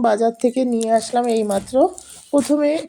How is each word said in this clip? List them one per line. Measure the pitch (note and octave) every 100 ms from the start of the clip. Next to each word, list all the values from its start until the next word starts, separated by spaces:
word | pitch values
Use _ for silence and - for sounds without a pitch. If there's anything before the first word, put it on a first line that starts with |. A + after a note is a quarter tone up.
বাজার | A#3 G#3+ A3+ A#3
থেকে | B3 B3+
নিয়ে | B3+ A#3 A3
আসলাম | A3+ A3+ A#3+ A#3+
এইমাত্র। | A3+ G#3 G3 G3+ B3+ F4+ - - - -
প্রথমে | C#4+ C4 D4 D4 D#4+